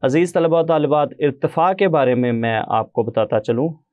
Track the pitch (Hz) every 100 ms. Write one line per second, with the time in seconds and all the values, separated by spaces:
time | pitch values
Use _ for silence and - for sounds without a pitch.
0 | 131 156 175 175 165 165 165 156 147 147
1 | 143 - 147 - 151 160 180 196 196 156
2 | 131 123 123 117 117 110 - 113 107 -
3 | 110 113 107 110 - 117 165 160 _